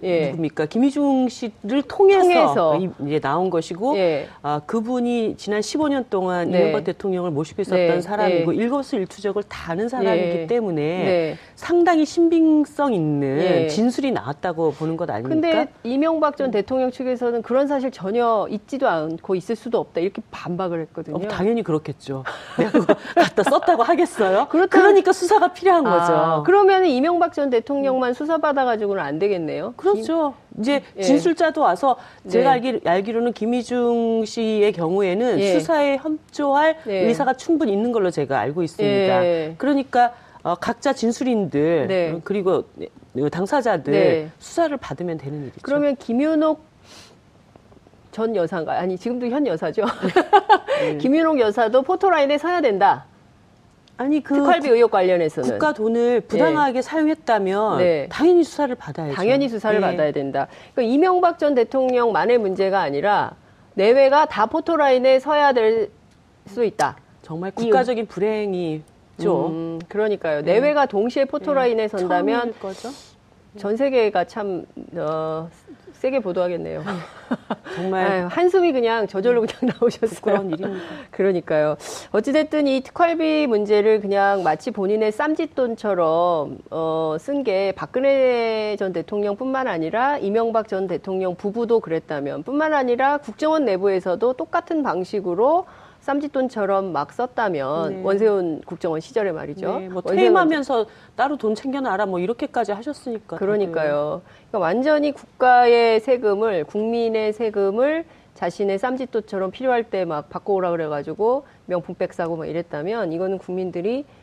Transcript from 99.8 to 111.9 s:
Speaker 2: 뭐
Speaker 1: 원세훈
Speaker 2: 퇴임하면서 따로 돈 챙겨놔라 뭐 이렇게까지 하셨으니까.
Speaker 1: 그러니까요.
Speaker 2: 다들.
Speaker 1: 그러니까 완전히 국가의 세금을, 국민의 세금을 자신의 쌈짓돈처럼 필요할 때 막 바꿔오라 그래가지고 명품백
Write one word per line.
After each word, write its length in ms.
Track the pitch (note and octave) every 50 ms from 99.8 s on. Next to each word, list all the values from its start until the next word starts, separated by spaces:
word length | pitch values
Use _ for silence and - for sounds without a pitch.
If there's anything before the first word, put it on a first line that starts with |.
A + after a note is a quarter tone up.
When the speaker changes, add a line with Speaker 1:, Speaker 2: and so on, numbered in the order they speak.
| F#3+ F#3
Speaker 2:
뭐 60 | F#3 F3+ F3+
Speaker 1:
원세훈 100 | - F#3+ G3+
Speaker 2:
퇴임하면서 680 | G#4+ - F4+ F#4+ F4 D#4 D#4+ D4 C4+ - C4 A3+ G#3+ - - - - - _
따로 200 | - B3 C#4 D4+ -
돈 180 | A3 G#3+ A3
챙겨놔라 500 | - - C4+ B3+ C#4 C4 A#3 F#3+ G3 G#3+
뭐 140 | G3 F#3 F3
이렇게까지 520 | F3+ G3 A#3+ - D4 - - B3 A3+ G3+
하셨으니까. 680 | G3+ G3+ A#3 D4+ C#4+ - - B3+ A3+ G#3 - - E3+ D#3+
Speaker 1:
그러니까요. 840 | F#3+ G3 G#3+ G#3+ G3 F3 E3 E3 D#3 D3 D3 D3 D3 D3+ D#3+ F3 -
Speaker 2:
다들. 160 | - - - _ _
Speaker 1:
그러니까 100 | - G#3
완전히 520 | E3+ D#3+ F#3 A#3+ C4 D4+ D4+ D4+ D4 D4
국가의 880 | C#4 - - - _ - B3+ B3+ B3 B3 B3 A#3+ A#3+ A#3 A#3 A3+ A3 A3
세금을, 640 | A3 C#4 B3+ B3 A#3 G#3 G3 G3+ A3 A3+ G3 E3 D3+
국민의 720 | - - G#3 A3 A3+ A#3 A#3 A#3 A3+ A3 A3 G#3+ G#3+ G#3+
세금을 720 | G#3+ A#3+ A3 G#3 G3+ G3 G3 G3 A#3 C4 D4 D#4 E4 E4 - - - _ _ _
자신의 460 | - F#3+ F3 - - G3+ G3 G3 G3
쌈짓돈처럼 720 | - B3 C4 C4 C4 B3 - A3 G#3 - G3+ F#3+ F#3+ F#3+
필요할 320 | F#3+ - B3+ C4 B3 A#3 A3+
때 220 | A#3+ - F#3+ F3+
막 240 | E3+ D#3 D3+ D3 -
바꿔오라 420 | - E3 - G#3+ G3 F#3+ F3+ F3
그래가지고 760 | E3+ E3 D#3+ D3+ D3 C#3+ C#3 D#3 D3+ - G#3 A#3 B3+ C#4+ C#4 - - _ _
명품백 480 | - F3+ F3 E3 -